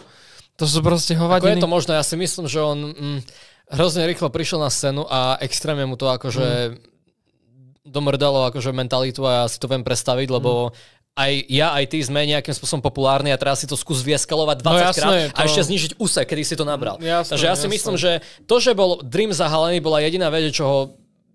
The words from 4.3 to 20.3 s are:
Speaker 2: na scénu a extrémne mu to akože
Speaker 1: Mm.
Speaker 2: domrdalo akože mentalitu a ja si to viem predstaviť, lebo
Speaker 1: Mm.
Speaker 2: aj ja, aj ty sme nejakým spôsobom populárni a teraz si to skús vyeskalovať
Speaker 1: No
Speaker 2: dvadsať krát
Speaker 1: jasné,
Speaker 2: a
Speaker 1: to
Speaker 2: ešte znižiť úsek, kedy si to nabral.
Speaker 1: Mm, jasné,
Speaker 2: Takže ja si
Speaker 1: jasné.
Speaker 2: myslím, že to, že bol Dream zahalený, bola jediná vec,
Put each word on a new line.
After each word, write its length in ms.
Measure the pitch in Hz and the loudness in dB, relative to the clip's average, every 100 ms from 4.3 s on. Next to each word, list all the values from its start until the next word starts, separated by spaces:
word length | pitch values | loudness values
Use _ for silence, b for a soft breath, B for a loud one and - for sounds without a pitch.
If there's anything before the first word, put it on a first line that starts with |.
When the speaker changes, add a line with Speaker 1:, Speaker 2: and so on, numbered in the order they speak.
| 165 156 170 | -2 -4 -2
Speaker 2:
na 120 | 147 | -2
scénu 340 | - 143 139 151 | -2 -2 -2 -2
a 300 | 131 127 131 | 0 0 0
extrémne 460 | 135 - 156 147 | -2 -4 -4 -2
mu 120 | 135 123 | -4 -2
to 120 | 135 | -2
akože 380 | 127 135 123 127 120 120 | -2 -2 -2 0 0 -2
Speaker 1:
Mm. 100 | 117 _ _ _ _ _ _ _ 127 127 135 | -6 _ _ _ _ _ _ _ _ -20 _
Speaker 2:
domrdalo 640 | 147 139 143 135 143 139 127 | -8 -4 0 2 2 2 0
akože 260 | 135 127 | -2 -4
mentalitu 520 | 131 127 131 131 123 | -4 -2 -2 -2 -2
a 200 | 131 123 | 0 2
ja 20 | 117 | 0
si 120 | - | -2
to 80 | 123 | -4
viem 160 | 131 | -4
predstaviť, 460 | 120 120 - 127 131 | -2 -2 0 -2 0
lebo 400 | 127 123 120 120 | 0 0 0 -2
Speaker 1:
Mm. 40 | B B B _ - | B B B _ -2
Speaker 2:
aj 140 | 139 139 131 | 0 0 0
ja, 180 | 135 160 | 2 2
aj 120 | 143 139 | 2 -2
ty 100 | 160 | -2
sme 240 | 127 143 | -2 -2
nejakým 280 | 147 147 135 | 0 0 -2
spôsobom 300 | 143 - 131 | -6 -4 -2
populárni 480 | 131 135 135 139 143 | -2 0 2 2 2
a 80 | 135 | 0
teraz 220 | 139 135 | 0 -2
si 80 | 147 | -2
to 80 | 139 | -6
skús 240 | - 135 | -4 -4
vyeskalovať 580 | 127 147 - 156 151 139 | 0 0 0 0 0 0
Speaker 1:
No 60 | 156 | 2
Speaker 2:
dvadsať 300 | 175 175 180 | 4 4 2
krát 160 | 151 | 2
Speaker 1:
jasné, 80 | 185 151 | 2 2
Speaker 2:
a 80 | 135 | 0
Speaker 1:
to 80 | 151 | 2
Speaker 2:
ešte 160 | 175 151 | 2 0
znižiť 260 | 190 156 - | 0 -4 -4
úsek, 280 | 196 - 123 | -2 0 0
kedy 180 | 151 | -2
si 120 | - 156 | -4 -4
to 80 | |
nabral. 320 | 147 143 113 98 | -2 -2 -4 -6
Speaker 1:
Mm, 240 | 165 170 | -2 0
jasné, 120 | 170 | 0
Speaker 2:
Takže 140 | 147 160 | 0 2
ja 80 | |
si 60 | 185 | 2
Speaker 1:
jasné. 120 | 147 | 0
Speaker 2:
myslím, 220 | 202 226 180 | -2 -2 0
že 140 | 180 170 B B | 0 0 B B
to, 120 | - 240 | 2 2
že 140 | 240 | 4
bol 280 | 202 190 175 | 4 2 2
Dream 280 | 127 151 220 | -2 -2 0
zahalený, 500 | 170 165 156 165 175 | 0 2 2 2 0
bola 200 | 156 151 | 2 2
jediná 280 | 156 180 | 2 0
vec, 160 | 165 | 0